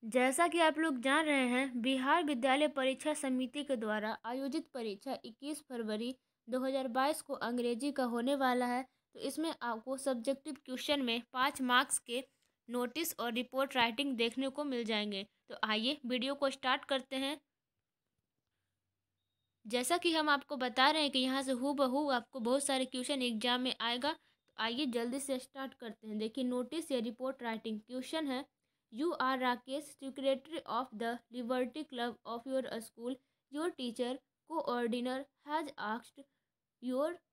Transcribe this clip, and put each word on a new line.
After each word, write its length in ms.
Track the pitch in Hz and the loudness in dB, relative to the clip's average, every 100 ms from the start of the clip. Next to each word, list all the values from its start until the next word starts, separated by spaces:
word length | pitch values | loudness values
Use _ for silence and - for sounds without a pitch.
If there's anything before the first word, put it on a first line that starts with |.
जैसा 440 | 226 247 254 269 339 | 2 4 4 4 4
कि 120 | 339 | 6
आप 180 | 320 311 | 4 6
लोग 220 | 320 262 | 2 2
जान 260 | 247 285 311 | 2 4 4
रहे 220 | 285 254 | 4 4
हैं, 340 | 247 269 247 | 2 0 0
बिहार 420 | 226 262 262 320 | 0 0 4 4
विद्यालय 440 | 311 277 262 262 302 | 4 2 4 4 4
परीक्षा 460 | 269 262 262 302 | 2 0 0 -2
समिति 500 | 294 269 254 254 285 | -2 0 0 -2 -4
के 120 | 285 262 | -2 -2
द्वारा 420 | 220 214 214 220 226 | 0 -2 -2 -6 -6
आयोजित 420 | 254 277 285 - | -4 -2 -4 -6
परीक्षा 520 | 262 226 196 - 254 247 | -8 -6 -6 -6 -8 -8
इक्कीस 380 | 226 277 302 | -12 -8 -8
फरवरी 520 | - 247 220 214 240 262 _ _ - | -8 -6 -4 -2 -4 -6 _ _ -6
दो 100 | 254 | -2
हज़ार 280 | 262 269 262 | 0 0 0
बाईस 340 | 233 269 311 | 2 2 0
को 120 | - | -4
अंग्रेजी 580 | 277 220 247 240 240 277 | -4 -2 0 0 0 -2
का 120 | 277 | 0
होने 320 | 254 233 240 285 | 0 2 2 2
वाला 300 | 262 247 247 | 4 2 2
है। 200 | 247 269 _ _ | -2 -4 _ _
तो 60 | - | -8
इसमें 360 | 262 277 320 302 | -6 -2 -2 -2
आपको 360 | 240 226 226 262 | -4 -4 -4 -4
सब्जेक्टिव 560 | 269 254 226 269 - 269 - | -2 -2 0 -2 -4 -12 -8
क्वेश्चन 360 | 254 - 285 | -8 0 0
में 200 | 254 233 233 | 2 -2 -4
पाँच 280 | 254 269 285 | 0 0 2
मार्क्स 380 | 254 247 269 - | 4 4 4 0
के 280 | - 240 262 _ _ _ - | -2 -8 -8 _ _ _ -6
नोटिस 500 | 240 240 247 330 - | -2 -2 -2 -4 -2
और 140 | 233 | -2
रिपोर्ट 420 | 233 247 262 269 269 | -2 -2 0 0 4
राइटिंग 420 | 233 226 285 247 | 2 2 -2 2
देखने 320 | 233 226 269 | 0 0 -4
को 140 | 269 | -2
मिल 200 | 294 247 | -2 -2
जाएंगे। 440 | 226 214 208 202 202 _ _ | 0 0 0 -4 -8 _ _
तो 60 | - | -6
आइए 380 | 220 214 226 294 240 | 0 0 0 -2 -2
वीडियो 300 | 254 254 277 | -2 -2 0
को 140 | 277 | -2
स्टार्ट 360 | 269 262 277 - | 0 0 0 0
करते 300 | 269 254 262 | -4 -2 -4
हैं। 260 | 269 294 _ _ _ _ _ _ _ _ _ _ _ _ _ _ _ _ _ _ _ _ _ _ 220 | -4 -6 _ _ _ _ _ _ _ _ _ _ _ _ _ _ _ _ _ _ _ _ _ _ -2
जैसा 300 | 240 254 349 | 0 2 4
कि 160 | 339 | 4
हम 160 | 320 302 | 2 4
आपको 280 | 285 - 285 | 2 0 -2
बता 340 | 247 254 269 | -2 6 6
रहे 100 | 311 | 6
हैं 100 | 294 | 2
कि 80 | 262 | 2
यहाँ 220 | 254 262 | 2 0
से 100 | 262 | 0
हूबहू 580 | 254 269 285 262 262 302 | 0 0 2 2 2 2
आपको 300 | 254 226 269 | 0 -2 -4
बहुत 240 | 226 262 | 2 2
सारे 220 | 277 269 262 | 2 0 0
क्वेश्चन 360 | 254 254 285 | -4 -2 0
एग्जाम 400 | 247 220 240 247 | 0 0 2 2
में 140 | 254 - | 0 -2
आएगा। 320 | 226 247 277 | -2 0 -2
तो 400 | 320 _ _ _ - | -2 _ _ _ -4
आइए 280 | 220 240 294 | -2 0 0
जल्दी 340 | 233 233 269 | 0 -2 -4
से 200 | 277 254 | -2 -4
स्टार्ट 340 | 254 277 269 | -4 -8 -8
करते 340 | - 233 208 220 | -8 -12 -12 -8
हैं। 100 | 214 | -4
देखिए, 260 | 220 220 | -4 -2
नोटिस 480 | 254 247 247 320 320 | 0 0 -2 -4 -2
या 80 | 254 | 0
रिपोर्ट 440 | 226 233 254 269 | -2 -4 -6 -4
राइटिंग 360 | 240 220 226 214 | -4 -6 -4 -6
क्वेश्चन 480 | - 254 254 320 302 | -6 -8 -4 -4 -2
है, 180 | 254 285 _ _ _ _ | -4 -6 _ _ _ _
"You 160 | 220 320 | -2 -2
are 280 | - 254 262 | 2 0 2
Rakesh, 440 | 254 247 254 269 294 - | 2 0 -2 -6 -6 -12
secretary 580 | 269 262 269 269 269 320 | -10 -2 0 0 -2 -10
of 220 | - 220 262 | -4 -4 -4
the 240 | 208 233 240 _ 240 | -4 -4 -4 _ -8
Liberty 480 | 233 254 254 311 311 | -2 0 0 -4 -8
Club 220 | 247 240 226 - | -4 -4 -4 -8
of 200 | 233 233 | -8 -2
your 200 | 262 254 | -2 -2
school। 420 | 226 226 - 233 269 _ _ _ | -6 -8 -8 -6 -6 _ _ _
Your 180 | 277 339 339 | -4 -4 -2
teacher 380 | 247 226 247 269 _ _ _ | -6 -2 -2 -2 _ _ _
coordinator 720 | 320 - 240 240 247 240 254 285 _ - | -4 0 0 0 0 -2 -4 -6 _ -4
has 240 | 302 302 | -4 -4
asked 520 | - 208 226 - - 277 _ _ _ _ _ | -6 -4 -4 -8 -20 -20 _ _ _ _ _
your, 320 | 247 254 302 349 _ | -2 0 0 -2 _